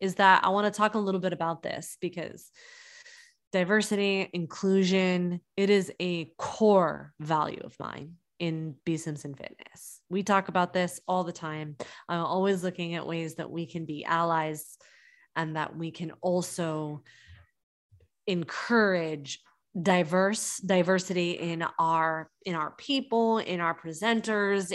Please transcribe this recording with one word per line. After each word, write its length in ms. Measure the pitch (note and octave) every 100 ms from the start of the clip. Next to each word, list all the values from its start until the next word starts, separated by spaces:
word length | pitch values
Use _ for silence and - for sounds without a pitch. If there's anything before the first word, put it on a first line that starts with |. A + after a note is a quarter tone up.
is 160 | G3 F3+
that 280 | G3 F#3
I 40 | F#3
wanna 220 | G3 G#3
talk 240 | G#3 G#3
a 40 | G#3+
little 220 | G3 F#3+
bit 120 | F#3
about 300 | F3 E3 E3
this 340 | - - E3+ -
because 500 | F3+ F3+ D#3+ - - - - - - - - - - _ _
diversity, 760 | F#3 F3 G#3+ G#3 G3+ G3+ G3 -
inclusion, 1080 | F3 E3 - G3 F#3+ F#3 F#3+ F#3 F3+ F3 F3 - -
it 140 | G3
is 220 | G3+ F#3 -
a 320 | F3+ E3+ D#3 -
core 760 | - - G#3+ F#3+ D#3+ D3 C#3+ -
value 400 | D3+ D#3 D3+ -
of 160 | - -
mine 360 | - - D#3 E3+ _ -
in 340 | E3+ D#3+ D#3+ C3+
B 120 | - D#3+
Simpson 380 | D#3+ D3 C#3+
Fitness. 640 | C3+ - - - - - - -
We 120 | F#3
talk 260 | G3 G3 F#3+
about 240 | F3+ F3+
this 280 | F#3 F3 - -
all 160 | F#3
the 80 | E3+
time. 440 | E3+ D#3 D#3 D3+ C#3+ - - -
I'm 160 | E3+
always 380 | E3 F#3 G3 F#3+
looking 320 | F3+ F3+ E3+
at 120 | E3+ C#3+
ways 300 | E3 D#3+ -
that 140 | -
we 160 | E3+ E3
can 180 | E3+
be 200 | D#3 D3
allies 720 | - E3 E3+ D#3+ D#3 D#3 - - - - _ _ _
and 220 | - D#3+ D#3
that 200 | D3+ D#3+
we 140 | E3
can 220 | D#3+ E3 -
also 840 | F3+ F3+ E3+ - E3 D#3 D3+ D3 - - - - _ _ _ _ _ _ _ _ -
encourage 1160 | F3+ D#3+ - - A#3 G#3 F3+ D#3+ D3+ C3+ - _ _ _ F#3
diverse, 800 | E3+ F3+ D#3+ F#3 G3 A3 - -
diversity 720 | F#3 F#3 F3 F#3 F#3 F3+ F3
in 320 | - E3+ E3 E3+ -
our, 500 | E3 E3 D#3+ D#3+ D#3 _
in 100 | F#3+
our 160 | E3+ D3+ -
people, 600 | - C4+ C4+ A#3 A3+ A3
in 220 | - F3+
our 180 | E3+ E3
presenters, 920 | E3 D#3 G#3+ A3+ A3 G#3 G3+ G3+ F3+